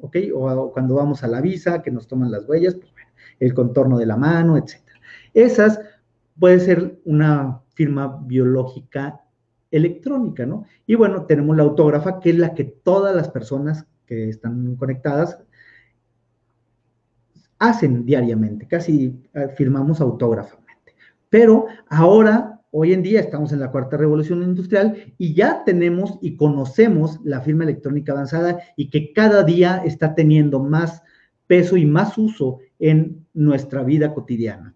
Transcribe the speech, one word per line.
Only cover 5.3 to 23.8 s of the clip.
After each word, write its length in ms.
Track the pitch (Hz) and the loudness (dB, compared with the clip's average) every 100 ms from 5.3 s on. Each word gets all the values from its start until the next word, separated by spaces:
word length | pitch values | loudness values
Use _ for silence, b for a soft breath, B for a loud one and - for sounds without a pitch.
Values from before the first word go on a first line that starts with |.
Esas 480 | 220 240 - 214 214 B B _ _ _ - | 4 4 4 2 2 B B _ _ _ 2
puede 220 | 180 180 | 6 6
ser 400 | 180 170 180 - 170 | 4 0 -2 -8 -2
una 560 | 151 156 147 135 127 _ | 2 2 0 -2 -10 _
firma 500 | - 147 143 135 135 131 | -4 -2 -2 -6 -10 -6
biológica 960 | 127 127 131 127 - - 139 143 151 _ _ _ _ - | 0 0 0 -4 -10 -14 -10 -10 -12 _ _ _ _ -4
electrónica, 720 | 151 170 170 269 277 226 - | 0 0 -2 -8 -6 -6 -6
¿no? 220 | 120 208 B B - | -8 -8 B B -2
Y 80 | |
bueno, 300 | 226 208 190 | 2 2 0
tenemos 320 | - 147 147 156 | -2 0 2 2
la 60 | |
autógrafa, 580 | 147 147 151 147 143 - | 2 4 2 2 -2 -2
que 100 | 170 | 0
es 80 | 165 | 2
la 140 | 165 | 0
que 100 | 165 | -2
todas 520 | - - - 190 196 185 | -8 -6 0 0 2 -2
las 140 | - | -4
personas 560 | 127 110 139 147 156 - _ | -8 -8 -6 -6 -8 -10 _
que 240 | - 113 110 | -12 -8 -8
están 480 | 110 117 120 123 123 | -8 -8 -6 -6 -6
conectadas 640 | 131 131 151 143 175 - _ b b b b b _ _ _ _ _ _ _ _ _ _ _ _ _ _ _ - | -6 -6 -4 -4 -4 -6 _ b b b b b _ _ _ _ _ _ _ _ _ _ _ _ _ _ _ -2
hacen 460 | 226 220 151 120 | 0 2 0 0
diariamente, 600 | 120 139 117 110 107 104 - | 0 0 0 0 -2 -4 -6
casi, 520 | 170 170 151 127 127 _ | -6 0 0 0 -6 _
eh, 160 | 139 135 - | -8 -8 -2
firmamos 460 | 131 139 143 156 | -2 0 0 0
autógrafamente. 920 | 131 113 120 110 101 _ _ _ _ b b b - | -2 -2 -2 -2 -6 _ _ _ _ b b b 0
Pero 360 | 214 233 220 - B - | 6 8 6 2 B -4
ahora, 720 | 151 170 214 214 226 - - _ | 2 6 6 6 4 -2 -12 _
hoy 220 | 151 160 | -2 2
en 100 | 185 | 2
día, 180 | 180 220 | 2 0
estamos 320 | 151 147 147 | 0 -4 -4
en 80 | 147 | -4
la 100 | 131 | -4
cuarta 260 | 135 | -6